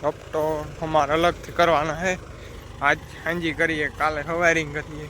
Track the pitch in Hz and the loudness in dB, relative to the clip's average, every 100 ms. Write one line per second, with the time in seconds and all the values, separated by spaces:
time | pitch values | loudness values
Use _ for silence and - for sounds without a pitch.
0 | 143 - - 156 156 156 151 - 160 160 | -2 -4 -6 -2 0 -2 -6 -8 2 2
1 | 139 156 170 - - 139 170 156 156 156 | 4 4 4 2 -8 2 6 6 2 -2
2 | 185 185 - - - - - - 139 151 | -2 -2 -6 -16 -16 -16 -16 0 2 2
3 | - - - 175 165 143 165 156 147 - | 0 -8 -4 -2 -2 0 0 2 -2 0
4 | 151 151 147 170 175 165 151 147 151 151 | 0 0 -4 2 4 4 0 -6 -8 -10
5 | 151 | -12